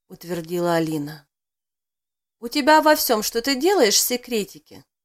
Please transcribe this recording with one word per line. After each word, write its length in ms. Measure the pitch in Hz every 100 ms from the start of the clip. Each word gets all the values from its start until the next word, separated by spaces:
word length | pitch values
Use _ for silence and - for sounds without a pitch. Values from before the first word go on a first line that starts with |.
| _
утвердила 680 | 185 170 175 160 175 175 165
Алина. 520 | 160 156 147 156 _ _ _ _ _ _ _ _ _ _ _ _
«У 100 | 233
тебя 320 | 294 285 311
во 140 | 302
всём, 280 | 302 - -
что 200 | 202 226
ты 140 | 254 262
делаешь, 440 | 330 392 214 -
секретики. 840 | - 247 240 233 156 151 _ 98 _ _